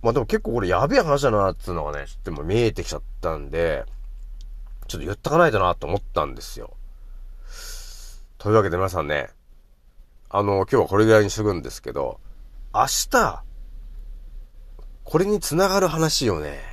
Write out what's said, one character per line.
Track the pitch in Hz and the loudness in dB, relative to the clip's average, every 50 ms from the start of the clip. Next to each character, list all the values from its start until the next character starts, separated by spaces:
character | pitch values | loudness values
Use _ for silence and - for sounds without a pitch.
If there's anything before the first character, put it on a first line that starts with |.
ま | - 113 | 2 2
あ、 | 120 | 2
で | 143 | 2
も | 113 | 2
結 | - 214 220 | 2 0 -2
構 | - - - | 0 -2 -2
こ | 120 | 0
れ | 98 | 2
や | 90 90 87 120 | 2 2 2 4
べ | 156 240 | 4 4
え | 277 | 4
話 | 190 160 143 139 | 4 4 2 4
だ | 139 131 | 4 4
な、 | 110 104 98 95 | 4 4 4 2
っ | 87 | 0
つ | - - 98 | -2 -6 -4
う | 90 | -4
の | 82 76 | -4 -4
が | 73 73 | -4 -6
ね、 | 71 69 | -6 -8
ち | - | -10
ょ | - - | -12 -10
っ | - | -8
と | - | -8
も | 80 73 | -8 -6
う | 73 | -2
見 | 82 98 117 | 0 2 4
え | 120 110 | 2 2
て | 85 - 85 | 0 -2 -6
き | - | -6
ち | 80 | -6
ゃ | |
っ | 71 - - - - | -8 -8 -10 -12 -6
た | - 85 80 | -4 -4 -4
ん | 76 71 67 | -4 -6 -6
で、 | 71 82 85 82 76 65 55 - - - - - - - - - - - - - - - - - - - - | -2 0 0 0 0 -2 -4 -8 -12 -12 -12 -12 -12 -12 -12 -12 -12 -12 -12 -12 -12 -12 -12 -12 -12 -12 -10
ち | - - | -8 -8
ょ | |
っ | 85 | -6
と | 71 | -6
言 | 82 101 | -6 -6
っ | |
と | - - 135 | -4 -2 2
か | 143 | 4
な | 165 175 | 6 6
い | 156 | 6
と | 113 98 | 6 4
な、 | 92 90 87 | 4 4 2
と | - - | 0 -2
思 | 71 90 | -2 -2
っ | 101 | -4
た | - - - 90 76 | -4 -2 -2 -2 -2
ん | 71 62 | -2 -4
で | 60 | -10
す | - - - - | -12 -12 -12 -12
よ。 | 58 - - - - - - - - - - - - - - - - - - - - - - - - - - - - - - - - - - | -14 -14 -14 -16 -16 -16 -16 -18 -16 -16 -14 -14 -14 -14 -14 -16 -14 -14 -14 -12 -12 -12 -12 -12 -12 -14 -14 -14 -14 -14 -16 -16 -18 -20 -20
と | - - 104 | -6 0 6
い | |
う | 107 | 6
わ | 110 101 | 6 6
け | 95 | 6
で | 80 | 2
皆 | 90 95 95 | 2 0 0
さ | 92 90 | 0 -2
ん | 76 | -2
ね、 | 71 76 71 67 - - - _ - - - - _ - _ _ - _ - - - - - - - - | 0 0 -2 -2 -4 -12 -20 _ -20 -20 -20 -20 _ -20 _ _ -20 _ -20 -20 -20 -20 -20 -18 -2 0
あ | 101 | 0
の、 | 101 101 101 98 | 2 4 2 2
今 | 95 | 2
日 | - - | 4 4
は | 123 87 | 4 4
こ | - 95 | 6 6
れ | 101 110 | 6 8
ぐ | 110 | 10
ら | 110 107 | 8 8
い | 104 | 8
に | 98 | 6
し | - | 0
と | - 107 | 0 0
く | 104 98 | 0 0
ん | 85 | 0
で | 62 62 | -4 -8
す | - - | -12 -10
け | - - - | -10 -6 -4
ど、 | 71 69 60 - - - - - - - - - - - - - | -2 -4 -4 -6 -8 -14 -16 -16 -16 -18 -18 -16 -16 -14 -2 0
明 | 104 120 127 - - - - | 0 2 2 0 -4 -2 2
日、 | - 247 214 127 85 - - - - - - - - - - - - - - - - - - - - - - - - - - - - - - - - - - | 2 4 4 2 -2 -6 -12 -14 -14 -14 -14 -14 -14 -14 -14 -14 -14 -14 -12 -12 -14 -14 -14 -14 -14 -14 -16 -16 -18 -20 -18 -18 -16 -16 -16 -16 -16 -16 -12
こ | - - 156 | 0 2 2
れ | 196 | 4
に | 202 208 202 | 4 2 0
繋 | - - 147 165 196 | 0 0 2 4 4
が | 190 190 202 | 4 6 4
る | 190 | 4
話 | 170 151 156 160 156 - - 139 110 | 2 2 2 2 2 2 2 2 2
を | 90 78 | 0 0
ね | 76 73 71 71 - - | -4 -6 -8 -10 -10 -12